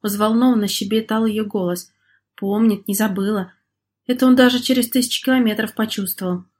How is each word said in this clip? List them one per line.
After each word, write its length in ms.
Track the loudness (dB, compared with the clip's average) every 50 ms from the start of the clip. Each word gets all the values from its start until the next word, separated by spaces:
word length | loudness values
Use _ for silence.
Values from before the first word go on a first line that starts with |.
взволнованно 640 | -6 -8 -2 0 0 2 4 4 4 4 4 2 0
щебетал 580 | -2 -4 -6 -4 -2 -2 -2 0 -2 -2 0 0
ее 200 | 0 -2 -2 -6
голос. 460 | -4 -4 -2 -2 -2 -4 -4 -8 _ _ _ _ _ _ _ _ _ _
Помнит, 520 | -6 -4 -2 0 2 2 2 2 0 -4
не 60 | -6 -2
забыла. 600 | -2 -2 -2 -2 -2 -2 -2 -2 -4 -4 -8 _ _ _ _ _ _ _ _ _ _ _
Это 220 | -6 -2 2 4
он 80 | 4 6
даже 240 | 6 6 4 4 0
через 300 | 0 0 0 0 0 0
тысячи 340 | 0 -2 -2 -2 -6 -4 -2
километров 500 | 0 2 2 2 2 0 -2 -4 -6 -2
почувствовал. 720 | -4 -4 -4 -2 -6 -6 -6 -6 -6 -4 -4 -4 -4 -8 _ _